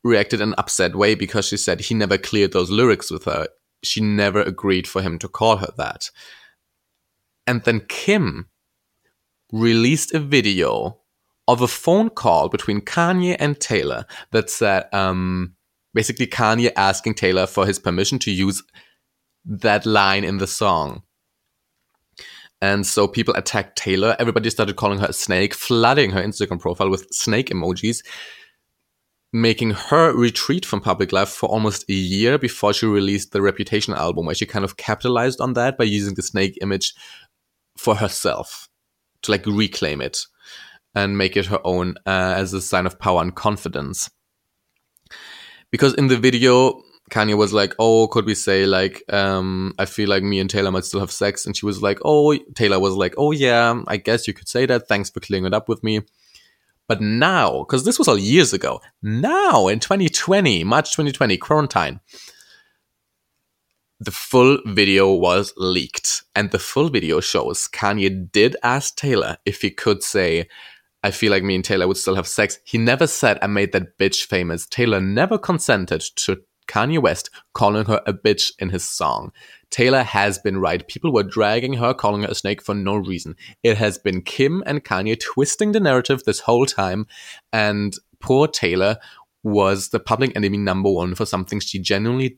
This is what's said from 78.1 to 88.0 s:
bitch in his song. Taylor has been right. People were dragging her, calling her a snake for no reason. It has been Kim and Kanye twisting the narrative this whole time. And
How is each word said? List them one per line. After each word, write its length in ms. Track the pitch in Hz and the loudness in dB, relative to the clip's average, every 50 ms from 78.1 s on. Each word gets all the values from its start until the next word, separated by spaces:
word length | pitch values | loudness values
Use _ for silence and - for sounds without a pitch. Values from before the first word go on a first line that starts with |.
| 101 | -4
bitch 380 | 92 - 110 104 - - - - - | 0 2 0 2 2 0 -4 -4 -6
in 100 | 95 95 | -6 -6
his 140 | 92 90 - | -6 -6 -6
song. 480 | - - - 87 71 60 52 - - - _ - - - - _ - | -6 -6 -4 -2 -2 -2 -4 -6 -10 -16 _ -20 -20 -20 -20 _ -8
Taylor 320 | - - 120 127 135 135 123 | -2 0 2 4 4 2 2
has 340 | 107 - 104 98 104 98 - | 0 0 0 0 0 0 -2
been 220 | - 104 95 95 | -2 -4 -2 0
right. 280 | 92 82 85 90 - - | 0 0 -2 -2 -4 -8
People 240 | - - - 170 | -10 -6 -2 0
were 120 | 135 110 101 | 0 0 0
dragging 500 | 95 - 110 107 101 107 120 120 131 139 | 0 0 0 0 2 2 0 -2 -2 -2
her, 220 | 120 120 120 131 | -2 0 0 0
calling 260 | - - 104 104 104 | 0 0 0 0 0
her 80 | 104 - | -2 -4
a 60 | - | -6
snake 260 | - - 98 104 - | -4 -4 -4 -4 -4
for 140 | - - 104 | -4 -6 -4
no 200 | 101 95 98 101 | -4 -2 -2 -2
reason. 400 | 104 92 90 95 85 - 82 80 - - - - _ - | -2 -2 -4 -6 -8 -8 -10 -16 -16 -18 -20 -10 _ 0
It 140 | 117 110 104 | 2 2 2
has 200 | 113 104 95 - | 2 0 -2 -2
been 240 | - 101 92 92 | -4 -4 -2 -4
Kim 420 | 90 - - - 135 143 165 190 - - | -4 -6 -2 0 0 0 0 -2 -4 -4
and 160 | 143 147 - | -6 -6 -4
Kanye 360 | - 110 92 98 110 113 - | -4 -4 -2 -2 -2 -4 -4
twisting 520 | - - - - 139 151 - - 214 208 | -6 -4 -2 -2 0 0 0 0 0 0
the 80 | 208 220 | 2 2
narrative 440 | 196 156 131 127 123 - 139 127 - | 2 2 2 2 2 0 -2 -2 0
this 180 | - 98 - | -2 -4 -2
whole 260 | - - 120 120 135 131 | 2 2 2 4 2 2
time. 400 | - - 98 92 92 101 107 - - - - - - - _ _ | 0 -2 -2 -2 -2 -4 -6 -8 -12 -20 -20 -20 -20 -20 _ _
And 440 | - 113 107 104 104 104 101 101 92 - | -2 0 0 0 0 -2 -2 -4 -6 -8